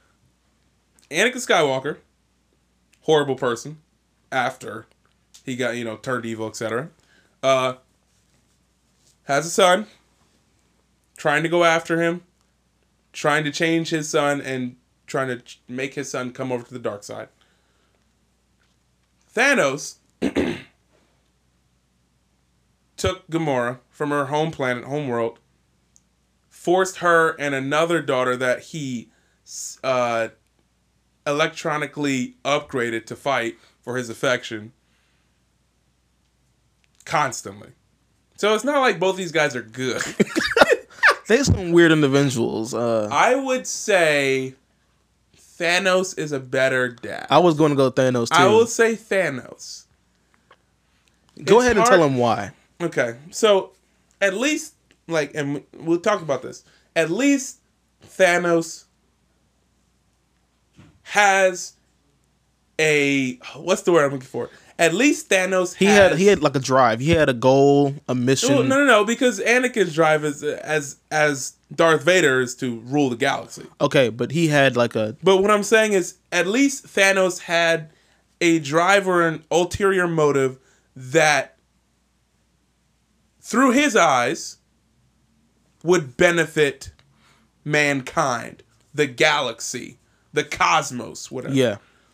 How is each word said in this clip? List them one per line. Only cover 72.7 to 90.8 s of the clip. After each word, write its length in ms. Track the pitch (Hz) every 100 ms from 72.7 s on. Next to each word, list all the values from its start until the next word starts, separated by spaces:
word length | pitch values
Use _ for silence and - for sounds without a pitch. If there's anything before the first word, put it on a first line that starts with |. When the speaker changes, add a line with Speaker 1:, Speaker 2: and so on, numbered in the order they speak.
| 117
Speaker 1:
rule 280 | 117 143 139
the 80 | 117
galaxy. 480 | 135 131 - - - -
Speaker 2:
Okay, 300 | 147 147 123
but 200 | 113 120
he 160 | 143 165
had, 280 | 147 135 120
like, 180 | 120
a 220 | 117 107 127
Speaker 1:
But 160 | 170 190
what 120 | 202
I'm 120 | 208
saying 320 | 196 220 214
is, 240 | 196 175 - _
at 160 | 175 175
least 400 | 233 277 - -
Thanos 540 | - 196 190 185 180
had 500 | - 170 170 165 156 _ _ _ _ _
a 160 | 170 165
drive 500 | 139 156 175 202 190
or 180 | 175 165
an 180 | 156 -
ulterior 560 | 170 180 - 196 190 175
motive 520 | 165 151 139 131 131 _ _ _
that, 640 | 131 127 156 151 143 - _ _ _ _ _ _ _ _ _ _ _ _ _ _ _ _ _ _ _
through 300 | - 208 269
his 240 | 247 294 208
eyes, 640 | 165 127 120 165 - - _ _ _ _ _ _ _ _ _ _ _ _
would 340 | 160 180 139 -
benefit 760 | 175 170 160 160 143 - - - _ _ _ _ _ _
mankind, 960 | 147 151 147 139 127 - 143 117 120 - _ _ _
the 140 | 143 147
galaxy, 920 | 120 156 147 127 113 - 123 - - _ _ _
the 120 | 147
cosmos, 880 | 147 - 175 165